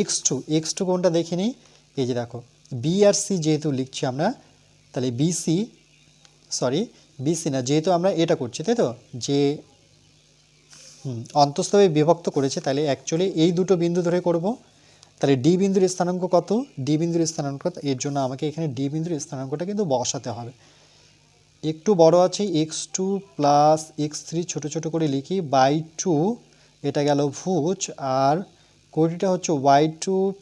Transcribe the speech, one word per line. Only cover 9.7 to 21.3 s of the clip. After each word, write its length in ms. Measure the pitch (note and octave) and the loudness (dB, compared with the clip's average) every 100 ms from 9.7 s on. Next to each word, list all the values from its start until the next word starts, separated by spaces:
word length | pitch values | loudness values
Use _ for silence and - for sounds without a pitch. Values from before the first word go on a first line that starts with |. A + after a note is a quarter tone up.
| _ _ _ _ _ _ _ _ _ _ - - - | _ _ _ _ _ _ _ _ _ _ -20 -20 -14
হুম, 180 | C#3 A#2 - D3 | -10 -10 -4 2
অন্তস্থভাবে 440 | C#3+ C#3+ F3 G3+ G3 D3+ | 2 0 0 4 4 4
বিভক্ত 300 | D3+ E3 G3+ D3 | 2 2 0 -2
করেছে, 220 | C3+ F3+ | -2 -2
তাহলে 180 | D3 C#3 D#3 | -2 -2 0
actually 320 | C3 - E3 F#3+ D#3+ | -2 -2 -2 -2 2
এই 80 | E3 F3 | 2 2
দুটো 160 | F#3 F3+ | 2 2
বিন্দু 180 | E3+ F3 E3+ | 2 0 0
ধরে 140 | F3+ F3 | 0 0
করব। 160 | E3+ F3+ B3+ _ _ _ _ _ - | 0 -2 -6 _ _ _ _ _ -2
তাহলে 160 | C#3 C3+ | 2 4
ডি 80 | C#3 F3+ | 4 2
বিন্দুর 220 | G3 F#3+ F#3 | 2 2 2
স্থানাঙ্ক 280 | F#3 F3 F3+ F3 | 0 -2 -2 2
কত? 160 | F3 E3+ G#3+ C#4 - C3 | 0 2 -2 -2 -6 -2
ডি 80 | D3+ | 0
বিন্দুর 220 | E3+ E3+ D#3+ | 0 0 -2
স্থানাঙ্ক, 300 | - C#3+ C#3 F3+ E3+ C#3+ | -2 -6 -4 -6 -6 -4
এর 80 | C3 | -4
জন্য 120 | D3 C#3 C3 | -4 -2 -4
আমাকে 180 | C3+ D#3 | -4 -6
এখানে 160 | D3+ D#3+ B2 | -4 -6 -4
ডি 80 | C#3 | -4
বিন্দুর 200 | D#3 E3 D3+ | -4 -4 -6
স্থানাঙ্কটা 400 | - C3+ C3 D3+ F3+ | -8 -10 -8 -6 -6
কিন্তু 140 | G#3 F#3 | -4 0
বসাতে 360 | B2+ B2 B2+ B2 A#2+ | 0 -2 -6 -8 -10
হবে। 160 | A#2 - _ _ _ _ _ _ _ | -12 -18 _ _ _ _ _ _ _